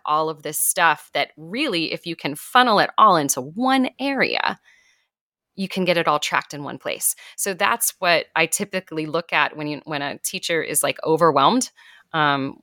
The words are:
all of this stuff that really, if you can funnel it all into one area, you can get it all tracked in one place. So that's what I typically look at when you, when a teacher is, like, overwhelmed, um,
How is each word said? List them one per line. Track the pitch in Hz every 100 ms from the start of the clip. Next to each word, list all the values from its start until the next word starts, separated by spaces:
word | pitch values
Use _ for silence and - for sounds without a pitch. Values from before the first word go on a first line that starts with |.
all | - 151 156
of | 151
this | 151 -
stuff | - 185 165 151 -
that | 143 - -
really, | 160 233 302 170 160
if | - 170
you | 160
can | 147
funnel | 147 - 247 247 196
it | 143 -
all | 214 170
into | 139 135
one | 135 185 262 269 254 -
area, | 277 269 - - - - _ _ _ _ _ _ _ _ _
you | - 185
can | 190
get | 180 170
it | 165
all | 147
tracked | - 139 -
in | 147
one | 135 135
place. | - - - - - -
So | 202
that's | 185 208 233 - -
what | 180 160 - 160
I | 165
typically | - 202 185 - 160 156
look | 165 -
at | 160 139 151
when | 151
you, | 147
when | - 147
a | 143 -
teacher | - 180 - 165
is, | - 147
like, | 143 -
overwhelmed, | 156 160 165 139 147 247 - _ - - _
um, | 160 147 139 135 -